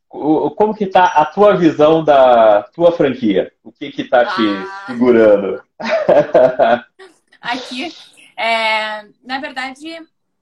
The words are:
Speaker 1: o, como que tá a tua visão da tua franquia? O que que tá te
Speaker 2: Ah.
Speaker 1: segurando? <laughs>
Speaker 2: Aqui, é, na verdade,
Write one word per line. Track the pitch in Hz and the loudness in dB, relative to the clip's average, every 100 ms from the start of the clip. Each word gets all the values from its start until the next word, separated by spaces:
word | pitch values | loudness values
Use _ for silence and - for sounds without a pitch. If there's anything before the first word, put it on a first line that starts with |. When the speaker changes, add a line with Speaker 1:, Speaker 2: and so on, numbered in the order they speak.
| _ | _
Speaker 1:
o, | - 135 151 147 | -8 -2 -2 -2
como | - 214 | -2 -2
que | 208 190 | -2 -2
tá | 190 180 | 2 2
a | 151 | 2
tua | 156 196 208 185 | 0 2 2 4
visão | 160 139 151 160 | 2 2 2 2
da | 151 139 127 120 110 104 | 2 4 4 4 4 2
tua | - - 170 | -2 0 0
franquia? | 170 143 123 110 92 78 _ | 2 -2 0 -2 -2 -4 _
O | 113 | -20
que | _ 143 | _ -14
que | 147 | -12
tá | 120 127 120 | -2 0 0
te | 113 | -2
Speaker 2:
Ah. | 107 101 95 - - | -4 -4 -10 -14 -14
Speaker 1:
segurando? | 120 123 113 110 101 98 - - _ | -2 2 4 4 4 0 -8 -14 _
<laughs> | - - - 143 147 156 127 127 117 120 - _ - _ _ _ | -6 -4 0 0 2 2 2 2 0 -2 -6 _ -20 _ _ _
Speaker 2:
Aqui, | 233 254 - 254 330 - - _ _ - | -10 -10 -10 -12 -12 -14 -20 _ _ -8
é, | 226 226 220 220 214 214 208 _ | -4 -2 -2 -4 -6 -10 -14 _
na | 240 269 | -12 -10
verdade, | 294 262 262 269 311 330 320 _ _ _ | -10 -10 -12 -14 -16 -18 -20 _ _ _